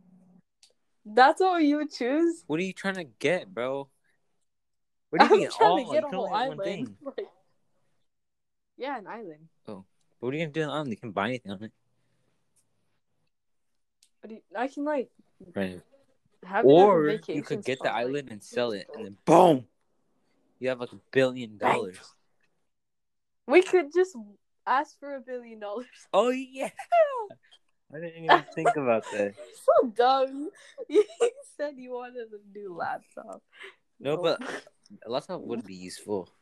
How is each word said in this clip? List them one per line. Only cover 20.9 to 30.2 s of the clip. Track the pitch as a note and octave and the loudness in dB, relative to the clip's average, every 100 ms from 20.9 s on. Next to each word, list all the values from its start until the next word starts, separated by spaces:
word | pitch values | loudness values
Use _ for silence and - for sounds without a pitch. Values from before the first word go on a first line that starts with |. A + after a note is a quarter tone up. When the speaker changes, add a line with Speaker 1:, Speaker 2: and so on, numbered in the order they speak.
Speaker 2:
a | G#2 _ | -14 _
billion | C3 C3 B2+ A2+ G#2 | 2 2 0 -12 -4
Speaker 1:
Bang. | - | -2
Speaker 2:
dollars. | B2+ G2 F2+ - _ _ _ _ _ _ _ _ _ _ _ _ _ - | 0 -4 -12 -20 _ _ _ _ _ _ _ _ _ _ _ _ _ 2
Speaker 1:
We | D#4+ | 4
could | F#4 F#4 C#4+ | 4 2 2
just | E4+ F#4 A#3 G#3 G3+ _ _ G3 | 0 0 -4 -20 -20 _ _ -2
ask | B3+ D4+ - | -2 -2 -10
for | C#4+ C#4 | -14 -14
a | |
billion | B3 B3 A#3 A3 | -12 -14 -14 -14
dollars. | G#3 G#3 B3 - | -10 -10 -12 -20
<laughs> | - | -2
Speaker 2:
Oh | F#3+ A#3+ | 2 2
yeah, | B3+ C4 C4 B3 - - F5 D5 B4+ G4+ - _ _ _ _ _ | 0 -6 -10 -10 -10 0 2 2 0 -10 -14 _ _ _ _ _
I | D3+ | -14
didn't | E3+ E3 E3 | -14 -4 4
even | E4+ - | 4 2
think | - D#3+ D#3 | -2 0 2
about | B2+ A2+ - | 2 0 0
that. | G#2 G2+ - | -4 -4 -6
Speaker 1:
<laughs> | - - - D#5+ | -20 -4 2 4
So | C4 | 4
dumb. | G3+ B3 C4+ | 2 2 2